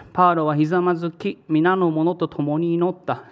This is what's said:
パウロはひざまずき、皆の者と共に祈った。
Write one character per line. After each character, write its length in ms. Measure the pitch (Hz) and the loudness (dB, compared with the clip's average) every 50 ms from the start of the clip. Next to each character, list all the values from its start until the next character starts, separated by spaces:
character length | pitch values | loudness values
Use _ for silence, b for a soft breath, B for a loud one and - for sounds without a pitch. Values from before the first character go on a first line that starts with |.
| - - - | -20 -6 0
パ 200 | 180 180 175 170 | 2 4 4 4
ウ 20 | |
ロ 100 | 165 156 | 2 2
は 100 | 151 147 | 0 2
ひ 120 | 147 151 156 | 0 0 0
ざ 120 | 180 180 | 0 0
ま 140 | 180 180 175 | 0 0 0
ず 160 | 165 170 165 | -2 -4 -6
き、 320 | 165 - - 196 - - _ - | -8 -6 -6 -6 -6 -8 _ -2
皆 280 | 156 156 165 180 190 | 0 2 2 2 2
の 140 | 190 180 165 | 2 2 0
者 240 | 156 156 160 175 180 | 0 0 0 0 0
と 140 | 165 165 151 | -2 -4 -6
共 320 | - - 143 147 147 160 | -4 -4 -4 -2 -2 -2
に 160 | 170 170 170 | 0 0 0
祈 200 | 170 170 185 180 | 0 0 -2 -2
っ 0 | |
た。 280 | - - - 123 - - - | -4 -6 -6 -6 -6 -8 -12